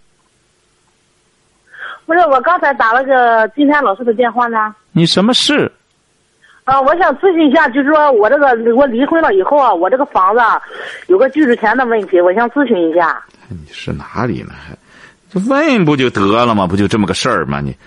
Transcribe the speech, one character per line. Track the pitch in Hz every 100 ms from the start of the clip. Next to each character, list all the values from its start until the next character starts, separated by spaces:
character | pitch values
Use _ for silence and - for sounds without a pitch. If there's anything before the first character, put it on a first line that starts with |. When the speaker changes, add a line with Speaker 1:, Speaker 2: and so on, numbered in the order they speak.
| _ _ _ _ _ _ _ _ _ _ _ _ _ _ _ _ _ - - - -
Speaker 1:
不 |
是， | 339
我 | 320 262
刚 | 277 349
才 | 302
打 | 277 220
了 | 240
个 | 269 262 240 226 214
金 | 285 285
山 | 294
老 | 233
师 | 196
的 | 240
电 | 214 240
话 | 226 240
呢。 | 226 214 - _
Speaker 2:
你 | 165
什 | 165 202
么 | 214
事？ | 240 - 285 143 - _ _ _ _ _ _ _ _
Speaker 1:
啊， | - 269
我 | 269 349
想 | 349 262
咨 | 381
询 | 330 302
一 |
下， | 320 302
就 | 254
是 | 269
说 | 311 294
我 | 233 220
这 | 294
个， | 277 233 233
我 | 233 285
离 | 226 285
婚 | 330
了 | 302
以 | 196
后 | 190 285
啊， | 247
我 | 175 185
这 | 254
个 | 285
房 | 202 185
子 | 233
啊， | 220 165 - - - - -
有 | 185
个 | 262
居 | 302 262
住 | 233
权 | 214 247
的 | 247
问 | 226 190
题， | 175
我 | 180
想 | 196 240
咨 | 285 262
询 | 190 165
一 |
下。 | 165 160 123 - _ -
Speaker 2:
你 | 87 76
是 | - -
哪 | 76 - 92 120
里 | 73
呢？ | 50
还， | - - - _ - - _ _
就 | 185 220
问 | 269 320 240 151
不 | 143
就 | 123
得 | 107 98 110
了 | 120
吗？ | 104 90
不 | 98
就 | 98
这 | 113
么 | 92
个 |
事 | 90 131
儿 | 101 69
吗？ | 71
你， | 71 -